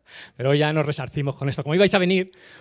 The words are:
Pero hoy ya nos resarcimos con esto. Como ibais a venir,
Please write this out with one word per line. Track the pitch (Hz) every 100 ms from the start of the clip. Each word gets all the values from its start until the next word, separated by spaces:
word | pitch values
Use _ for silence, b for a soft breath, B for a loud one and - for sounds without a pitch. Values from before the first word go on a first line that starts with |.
| _ B B -
Pero | 131
hoy | 147
ya | 151
nos | 156 147
resarcimos | 143 127 147 139
con | - 139
esto. | 143
Como | 143
ibais | 175 196
a | 202
venir, | 180 185 190 _ B B